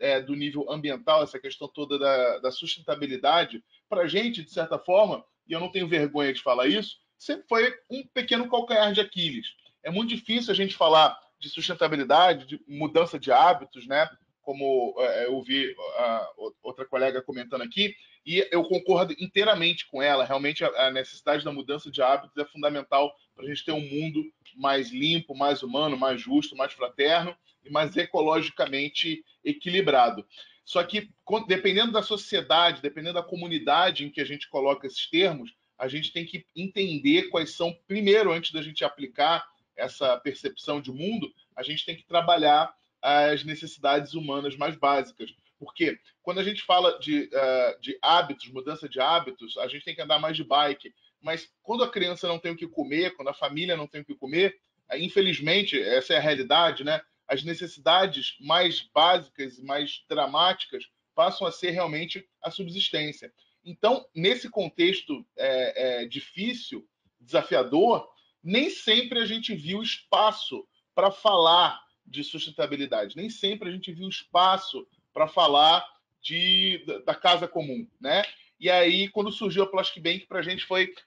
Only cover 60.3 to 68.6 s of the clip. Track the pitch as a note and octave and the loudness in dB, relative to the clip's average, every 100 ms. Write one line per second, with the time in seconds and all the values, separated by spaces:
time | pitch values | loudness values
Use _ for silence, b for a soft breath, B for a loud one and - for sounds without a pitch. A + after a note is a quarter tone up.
60.3 | C#3+ F3+ F#3 - - - _ _ - F3 | 2 2 0 -6 -12 -14 _ _ 0 2
61.3 | F#3+ F#3 E3 F3+ F3 E3+ D3+ E3+ F#3+ - | 2 -4 -4 -4 -2 -4 -4 -6 -10 -14
62.3 | _ E3+ - F3+ F3+ G3 D#3+ D3+ C#3+ - | _ -10 -8 -8 -4 -2 -2 -4 -8 -16
63.3 | _ _ _ - - G#3+ B3 - D#3+ F3+ | _ _ _ -20 0 2 2 -2 -2 0
64.3 | B3 - - E3+ - F3 F#3+ - C3+ - | 0 -2 -4 -4 2 2 2 -4 -10 -10
65.3 | - C3+ C3 B2 - B2+ A#2+ A#2+ C3 - | -4 0 0 0 0 -2 -2 -6 -10 -12
66.3 | - G#3+ B3 - B2 - _ _ _ A#2+ | -8 -6 -6 -10 -14 -16 _ _ _ -2
67.3 | D#3+ C#3+ D#3+ B2 C#3+ A3+ G#3 - b b | 0 2 2 2 4 4 4 -2 b b
68.3 | b D#3+ G#3+ | b -4 0